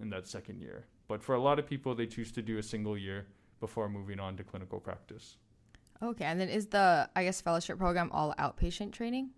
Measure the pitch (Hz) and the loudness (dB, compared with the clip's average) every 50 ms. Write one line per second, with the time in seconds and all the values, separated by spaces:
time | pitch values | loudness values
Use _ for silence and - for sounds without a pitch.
0 | 107 107 98 92 92 - - 98 - - - - 82 60 50 - - - _ _ | -8 -6 -6 -6 -6 -8 -10 -10 -10 -10 -12 -12 -12 -12 -12 -14 -14 -18 _ _
1 | _ - 107 117 - - 131 123 127 139 147 147 147 - 143 135 - 131 123 117 | _ -6 -6 -6 -2 0 2 4 4 4 4 4 2 -2 -4 -4 -2 -2 0 0
2 | 117 113 - 117 113 107 - 123 107 110 110 107 107 - - 107 107 104 104 101 | -2 -2 -2 -6 -8 -6 -6 -6 -4 -2 -2 -2 -2 -4 -4 -4 -2 -2 -2 -4
3 | 98 98 98 101 98 - - _ _ _ - _ - 110 - 117 107 101 101 101 | -4 -4 -6 -6 -8 -10 -16 _ _ _ -12 _ -8 -6 -2 -2 -2 -2 -2 -4
4 | 98 101 101 98 98 95 95 92 95 - - 92 92 92 - 95 - - 92 95 | -6 -6 -6 -6 -6 -6 -6 -8 -10 -10 -10 -10 -10 -8 -10 -8 -8 -8 -8 -10
5 | - - - - - - - - _ _ _ _ _ _ - - _ - - - | -10 -16 -18 -18 -16 -18 -20 -20 _ _ _ _ _ _ -20 -20 _ -20 -10 -6
6 | 220 240 226 - 170 156 165 180 185 180 - 214 202 214 - 202 196 185 175 147 | -4 -4 -4 -2 -2 -2 0 0 0 0 0 -2 -2 2 4 8 8 10 8 8
7 | - - - 190 180 185 185 - - 170 170 170 170 - - 180 190 175 175 180 | 6 4 2 2 2 2 0 0 0 2 2 2 2 -2 -2 2 2 4 4 4
8 | 170 - - 151 151 151 - - 147 135 - - - 175 170 - 208 202 - - | 2 2 2 2 2 2 2 0 0 -2 2 2 2 2 2 -2 -6 -6 -4 -4
9 | 233 233 240 262 269 262 - | -4 -2 -2 -2 -2 -4 -8